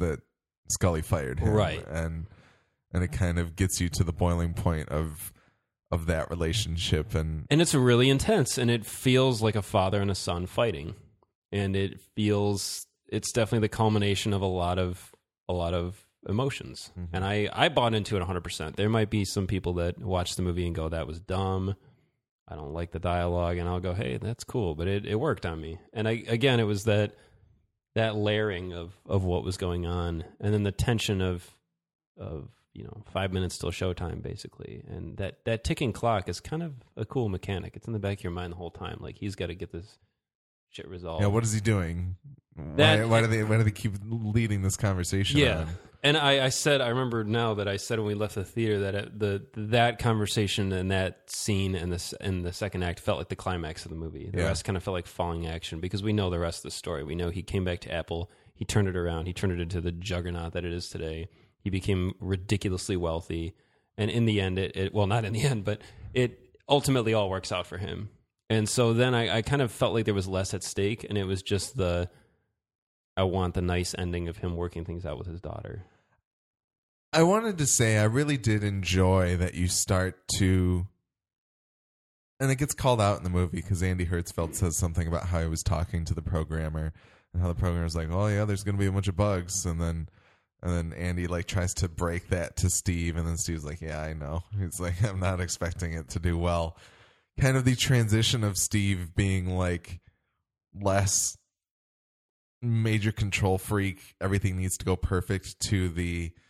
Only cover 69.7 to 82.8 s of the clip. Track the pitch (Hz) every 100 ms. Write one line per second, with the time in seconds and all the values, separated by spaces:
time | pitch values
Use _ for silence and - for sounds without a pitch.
69.7 | - 120 110 110 101 95 92 95 95 -
70.7 | - 98 117 - 104 95 95 - 101 -
71.7 | - 90 87 90 - _ _ _ _ _
72.7 | _ _ _ _ - 95 92 90 90 90
73.7 | 90 90 - 90 87 85 82 92 85 87
74.7 | 85 85 85 85 73 87 82 76 73 -
75.7 | - - _ _ _ _ _ _ _ _
76.7 | _ _ _ _ 156 170 208 226 175 143
77.7 | - 113 107 107 120 147 139 110 107 104
78.7 | 98 90 92 92 95 90 90 87 80 90
79.7 | - - 95 92 - - - 95 92 90
80.7 | 90 90 - _ _ _ _ _ _ _
81.7 | _ _ _ _ _ _ - - 131 147
82.7 | -